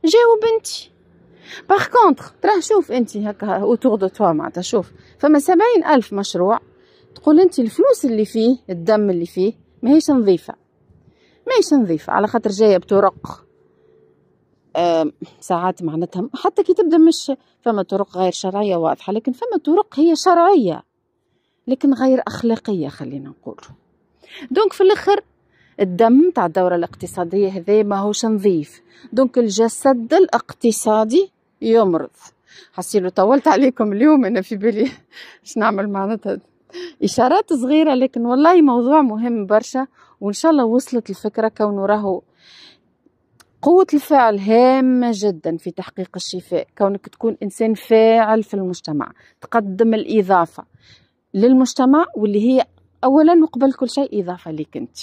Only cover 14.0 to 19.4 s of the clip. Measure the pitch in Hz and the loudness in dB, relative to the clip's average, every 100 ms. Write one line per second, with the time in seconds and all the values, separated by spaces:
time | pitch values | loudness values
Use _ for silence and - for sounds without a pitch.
14 | _ _ _ _ _ _ _ - 170 165 | _ _ _ _ _ _ _ -4 0 0
15 | 156 - - _ - 175 180 180 165 156 | -2 -6 -20 _ -6 -4 -4 -6 -8 -6
16 | - 185 226 - - - 381 349 349 320 | -8 -8 -10 -6 -4 -4 -2 0 2 4
17 | 320 - - 262 _ _ 240 208 180 196 | 4 2 -6 -10 _ _ -4 -4 -4 -4
18 | 202 180 185 - 190 196 208 175 160 - | -6 -2 -2 -2 -6 -4 -2 -2 -2 -4
19 | - 208 262 254 | -6 -6 -6 -8